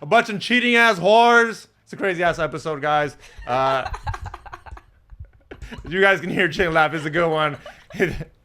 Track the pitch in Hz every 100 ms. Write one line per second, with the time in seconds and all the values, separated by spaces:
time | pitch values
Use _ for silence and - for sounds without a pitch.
0 | 147 220 233 208 - 247 240 233 233 196
1 | 175 220 240 233 226 208 - _ _ -
2 | 196 170 175 160 156 156 160 151 147 151
3 | 147 - - - - 123 135 135 - -
4 | - - - - - - - - _ _
5 | _ - - _ _ - - 233 - 175
6 | 196 190 175 - 175 151 175 160 151 160
7 | 151 156 170 156 151 143 - - _ 196
8 | 185 123 160 _